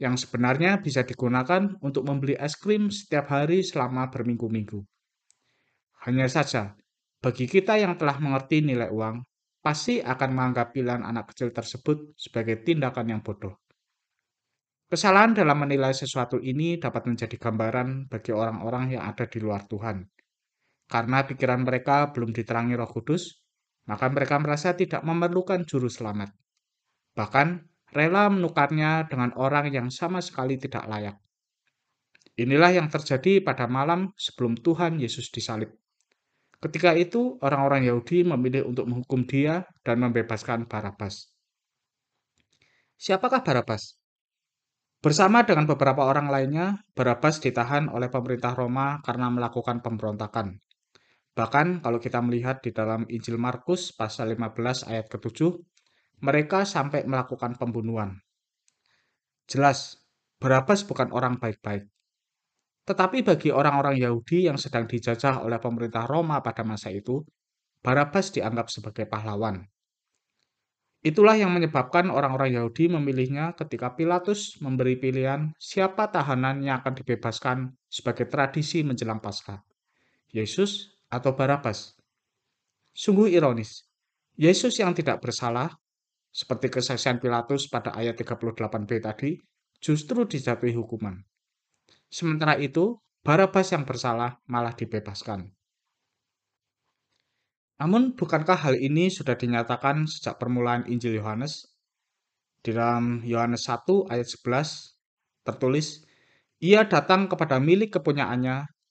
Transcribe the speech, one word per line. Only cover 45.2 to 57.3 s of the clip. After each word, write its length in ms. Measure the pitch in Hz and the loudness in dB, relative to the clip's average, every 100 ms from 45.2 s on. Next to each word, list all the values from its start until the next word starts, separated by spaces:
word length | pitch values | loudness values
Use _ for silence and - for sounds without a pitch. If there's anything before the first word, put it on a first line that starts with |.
| 190 240 233 | 6 6 6
dengan 180 | 156 151 | 4 4
beberapa 400 | 139 135 139 135 | 4 2 4 2
orang 240 | 143 143 | 2 2
lainnya, 500 | 139 135 156 190 202 _ | 0 0 0 0 -2 _
Barabas 480 | - 123 117 151 156 | 0 2 4 2 2
ditahan 500 | 127 117 117 143 151 | -2 0 0 0 0
oleh 220 | 117 123 | -2 -2
pemerintah 400 | 131 123 123 123 | -2 -2 -2 -2
Roma 460 | 127 120 131 139 147 | -2 -2 -2 -2 -4
karena 300 | - 120 123 | -4 -2 0
melakukan 500 | 123 117 123 127 120 | 0 -2 -4 -4 -4
pemberontakan. 800 | 117 110 110 104 104 117 98 95 _ _ _ _ _ _ _ | -4 -4 -4 -4 -4 -4 -6 -8 _ _ _ _ _ _ _
Bahkan, 480 | - 113 143 170 180 | -4 2 2 2 0
kalau 160 | 131 117 | -2 -2
kita 240 | 120 123 | -2 -2
melihat 400 | 120 120 127 131 | 0 0 -2 -4
di 80 | 120 | -6
dalam 400 | 110 110 113 113 | -2 -2 -2 -4
Injil 320 | 117 117 117 | -6 -6 -4
Markus 480 | 123 127 - 180 - | -4 -4 -2 -2 -4
pasal 480 | - 110 - 113 110 | -6 -6 -4 -4 -4
lima 160 | 110 | -4
belas 320 | - 120 127 - | -2 -2 -2 -4
ayat 240 | 113 - | -6 -6
ketujuh, 400 | - 117 - 165 175 - _ _ _ _ - | -8 -6 0 0 0 -12 _ _ _ _ -6
mereka 400 | 139 151 151 196 | 0 2 2 0
sampai 480 | 202 170 143 147 127 | 0 -2 -2 -2 0
melakukan 480 | 131 - | -2 -2